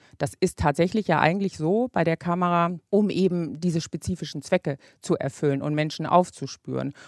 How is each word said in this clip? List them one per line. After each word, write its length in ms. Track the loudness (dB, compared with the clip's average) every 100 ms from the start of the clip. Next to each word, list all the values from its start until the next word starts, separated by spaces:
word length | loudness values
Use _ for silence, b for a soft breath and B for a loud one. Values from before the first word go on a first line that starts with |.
| b -6
Das 140 | -6 -2
ist 180 | -4 0
tatsächlich 500 | 0 2 0 0 0
ja 100 | 4
eigentlich 380 | 4 2 -2 -2
so 320 | -2 0 0
bei 140 | 0 0
der 100 | 0
Kamera, 560 | -2 0 2 2 2 -2 0
um 200 | 2 2
eben 500 | 2 2 0 -2 -4
diese 220 | -2 -2
spezifischen 600 | -4 -8 -6 -6 -6 -10
Zwecke 360 | -2 0 0 -8 b b
zu 160 | -2 -2
erfüllen 440 | -2 -2 0 0
und 140 | -2 -2
Menschen 300 | -2 -4 2
aufzuspüren. 880 | 2 2 -4 -12 -12 -8 -6 -6 B